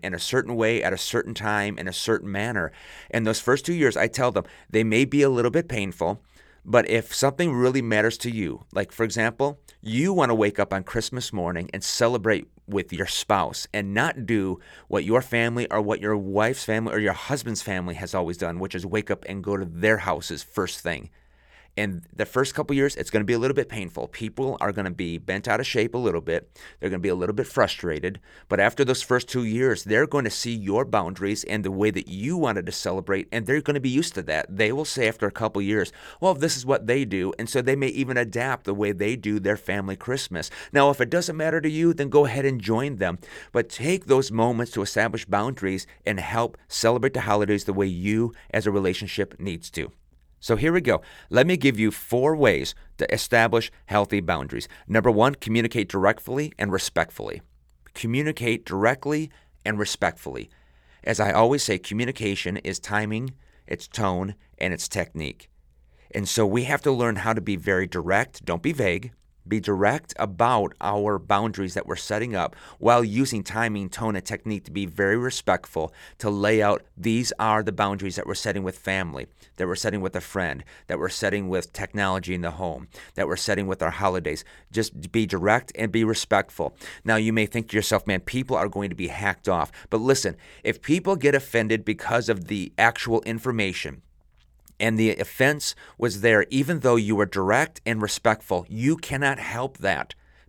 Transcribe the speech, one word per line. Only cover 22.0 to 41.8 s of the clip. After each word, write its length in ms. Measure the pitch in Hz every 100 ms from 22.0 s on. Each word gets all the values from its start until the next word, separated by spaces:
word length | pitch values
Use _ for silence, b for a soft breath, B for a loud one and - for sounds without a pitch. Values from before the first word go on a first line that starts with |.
| -
the 120 | - 107
first 300 | 127 135 -
couple 200 | 147 139
years, 220 | 139 -
it's 140 | -
gonna 120 | 107
be 100 | 104
a 60 | 117
little 160 | 127 135
bit 140 | 117
painful. 400 | 113 90 82 -
People 480 | - 110 113 135 -
are 140 | 98
gonna 180 | 101 95
be 260 | 87 85 85
bent 300 | - 98 117
out 140 | 113
of 60 | 135
shape 260 | 123 113
a 60 | 120
little 200 | 117 82
bit. 400 | 80 82 - B B B
They're 100 | 95
gonna 100 | 92
be 100 | 95
a 60 | 90
little 200 | 90 104
bit 120 | -
frustrated. 720 | - 101 - 87 76 90 98 B B B
But 100 | 95
after 240 | 104 -
those 200 | 131 127
first 260 | - 123 -
two 160 | 127 117
years, 400 | 110 131 107 98
they're 220 | 107 151
gonna 240 | 143 117
see 200 | - 120
your 320 | 117 98 104
boundaries 600 | 131 107 90 92 98 104 -
and 180 | 104
the 80 | 95
way 180 | 95 107
that 180 | 92 -
you 260 | 92 120 180
wanted 300 | 143 101 87
to 80 |
celebrate, 560 | - 98 92 90 98 -
and 140 | 117 107
they're 160 | 147
gonna 180 | 147 143
be 80 | 127
used 260 | 131 165 101
to 80 |
that. 340 | 85 78 - 95
They 160 | 107
will 100 | 135
say 240 | 156 - 110
after 180 | 110 104
a 60 |
couple 300 | - 110 104
years, 320 | 98 107 87 B B B
"Well, 140 | 185
this 240 | 170 160 135
is 80 | 127
what 220 | 139 110
they 180 | 131 120
do," 280 | 95 92 -
and 80 | 117
so 140 | 135
they 160 | 123 139
may 120 | 131
even 280 | 120 127 127
adapt 480 | 117 117 131 127 -
the 80 |
way 180 | 101 104
they 240 | 95 101 123
do 240 | 104 107
their 160 | 98 107
family 400 | - 101 95 95
Christmas. 540 | - 131 - 87 - B B
Now, 160 | 147 143
if 100 | 139
it 120 | 123
doesn't 260 | 170 175 160
matter 240 | 156 160
to 80 | 156
you, 240 | 156